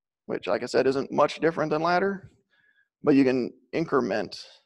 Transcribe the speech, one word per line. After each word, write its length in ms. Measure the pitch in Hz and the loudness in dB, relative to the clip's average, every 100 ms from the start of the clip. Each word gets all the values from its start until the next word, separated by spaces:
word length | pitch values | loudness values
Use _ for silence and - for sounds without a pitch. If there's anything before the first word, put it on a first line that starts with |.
| _ _ - | _ _ -8
which, 220 | 113 - | -6 -4
like 160 | 107 | -4
I 20 | 123 | 0
said, 220 | 127 131 | 0 2
isn't 240 | 135 - | 0 -2
much 280 | - 147 - | 0 0 0
different 320 | 156 170 156 | -2 0 -2
than 120 | 151 | -2
ladder, 480 | 165 175 196 190 - _ _ _ _ _ _ _ | 0 0 0 -4 -12 _ _ _ _ _ _ _
but 120 | 147 139 | 2 4
you 80 | |
can 300 | 131 131 113 - _ | 4 2 -2 -8 _
increment 720 | 147 160 143 120 110 90 - - - | -6 -2 0 0 -2 -6 -10 -20 -20